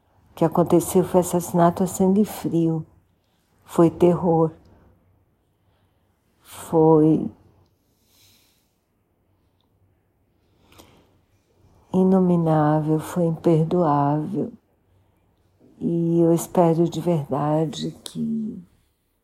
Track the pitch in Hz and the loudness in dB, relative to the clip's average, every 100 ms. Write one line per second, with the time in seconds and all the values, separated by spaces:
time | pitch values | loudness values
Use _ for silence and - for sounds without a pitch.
0 | _ _ _ - 160 180 165 175 170 190 | _ _ _ -2 0 0 2 2 2 -2
1 | 170 180 175 180 170 175 170 170 180 - | 2 0 0 -4 -2 0 0 0 -4 0
2 | 185 196 208 - 151 165 165 160 156 _ | 0 2 0 -4 -4 -2 -2 -4 -8 _
3 | _ _ _ _ _ _ - - 165 165 | _ _ _ _ _ _ -6 2 2 2
4 | 175 170 180 165 160 - _ _ _ _ | 0 2 0 0 0 -4 _ _ _ _
5 | _ _ _ _ _ _ _ _ _ _ | _ _ _ _ _ _ _ _ _ _
6 | _ _ _ _ - - - 165 160 156 | _ _ _ _ -20 -18 -4 2 4 4
7 | 156 156 - - _ _ _ _ _ _ | 4 2 -2 -12 _ _ _ _ _ _
8 | _ _ _ _ _ _ _ _ _ _ | _ _ _ _ _ _ _ _ _ _
9 | _ _ _ _ _ _ _ _ _ _ | _ _ _ _ _ _ _ _ _ _
10 | _ _ _ _ _ _ _ - - _ | _ _ _ _ _ _ _ -20 -20 _
11 | _ _ _ _ _ _ _ _ - 190 | _ _ _ _ _ _ _ _ -4 0
12 | 190 190 180 175 160 156 151 156 156 156 | 4 4 2 2 2 2 2 0 0 -2
13 | - 180 170 160 175 160 160 180 165 143 | -4 -4 -2 -2 0 2 0 0 0 2
14 | 143 151 151 151 - - _ _ _ _ | 0 -2 -4 -6 -8 -12 _ _ _ _
15 | _ _ _ _ _ _ _ - 160 170 | _ _ _ _ _ _ _ -8 -6 -2
16 | 170 170 165 170 - 185 170 165 170 156 | 0 2 2 2 0 0 2 2 0 -2
17 | 165 165 143 135 147 156 160 156 160 156 | -2 -2 -2 -4 -2 -2 -4 -6 -12 -12
18 | - - 76 73 73 - - _ _ _ | -14 -8 -6 -6 -8 -12 -20 _ _ _
19 | _ _ | _ _